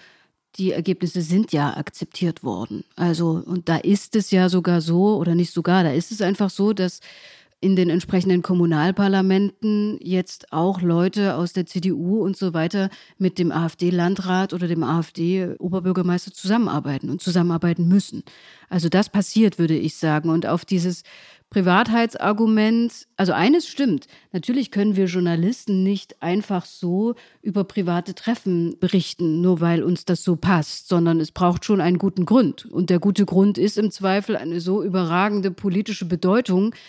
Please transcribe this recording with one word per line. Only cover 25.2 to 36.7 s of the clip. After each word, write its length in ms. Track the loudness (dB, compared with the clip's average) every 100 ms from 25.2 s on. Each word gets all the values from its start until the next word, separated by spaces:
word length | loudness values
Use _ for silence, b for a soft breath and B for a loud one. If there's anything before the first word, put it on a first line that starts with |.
| 0 2 0 -2 -2 0
nicht 380 | 0 -2 -6 -10
einfach 440 | -4 -2 -2 -4 -6
so 500 | -8 -4 -2 -2 -4 b b
über 220 | -6 -4
private 500 | -2 -2 -2 -2 -4
Treffen 600 | -8 -4 -4 -2 -2 -2 -2
berichten, 580 | 0 0 0 -2 -2 2
nur 220 | 2 2
weil 220 | 2 2
uns 200 | 0 -2
das 220 | -2 -2 0
so 100 | 0
passt, 540 | 2 2 0 -8 -2
sondern 320 | 0 2 2
es 100 | -2
braucht 320 | 0 0 0
schon 160 | 0 2
einen 180 | 2 2
guten 280 | 0 -2 2
Grund. 400 | 4 4 0 -8
Und 240 | -4 0
der 100 | 2
gute 260 | 2 2 2
Grund 320 | 4 2 2
ist 200 | 0 0
im 120 | -4
Zweifel 460 | -2 -2 0 -2 -4
eine 240 | -4 -6
so 240 | -2 -2
überragende 680 | 0 -2 0 2 0 0 -2
politische 540 | -4 -2 -2 -2 -6 -6
Bedeutung, 680 | -2 2 2 2 2 0